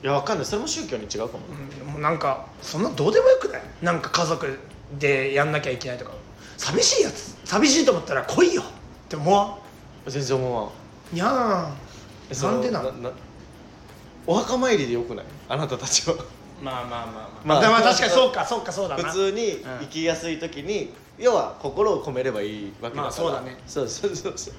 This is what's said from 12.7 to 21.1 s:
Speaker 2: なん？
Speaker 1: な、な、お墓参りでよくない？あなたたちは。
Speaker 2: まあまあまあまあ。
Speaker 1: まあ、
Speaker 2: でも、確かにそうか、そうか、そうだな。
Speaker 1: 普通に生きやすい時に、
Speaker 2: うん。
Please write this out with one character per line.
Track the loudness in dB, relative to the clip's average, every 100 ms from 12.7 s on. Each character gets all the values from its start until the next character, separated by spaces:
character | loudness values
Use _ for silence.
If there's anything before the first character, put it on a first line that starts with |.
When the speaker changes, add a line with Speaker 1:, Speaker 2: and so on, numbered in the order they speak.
Speaker 2:
な | -2
ん？ | -4 -6
Speaker 1:
な、 | -10
な、 | -10 -18 -20 -20 -20 -20 -20 -20 -20 -20 -14 0
お | 0
墓 | 2 2
参 | 4 4
り | 2
で |
よ | -2
く | -2 -8
な |
い？ | -12 -18 -6
あ | -4
な | -2
た | -4
た | 0
ち | 0 0
は。 | -4 -4 -16 -20 -12
Speaker 2:
ま | -10 -8
あ |
ま | -6
あ |
ま | -8
あ | -8
ま | -12
あ。 | -14 -12
Speaker 1:
ま | 2 6
あ、 |
Speaker 2:
で | 8
も、 | 8
確 | 6 6
か | 4
に |
そ | 6 6
う |
か、 | 4 -2
そ | -2
う |
か、 | -4
そ | -4 -2
う |
だ | -2
な。 | -2
Speaker 1:
普 |
通 | 0 0
に | 0 -2 -2 -8 -10
生 | -8
き | -4
や | -2 0
す | -2
い | -6
時 | -6 -8
に、 | -4 -4
Speaker 2:
う | -4
ん。 | -10 -20